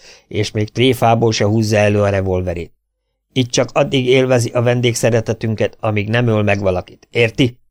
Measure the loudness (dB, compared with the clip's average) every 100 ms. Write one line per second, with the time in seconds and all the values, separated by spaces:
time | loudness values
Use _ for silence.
0 | -12 -20 -10 -6 -4 -4 -4 0 0 2
1 | 2 2 2 0 0 0 0 2 2 2
2 | 0 0 -2 -2 -4 -6 -10 _ _ _
3 | _ _ _ -4 -2 -2 -2 0 0 0
4 | 2 2 4 2 0 -2 0 0 0 0
5 | 0 0 -2 -4 -4 -2 -4 -4 -4 -2
6 | -2 0 0 2 0 0 0 -2 -6 -16
7 | _ 0 0 2 -2 -2 _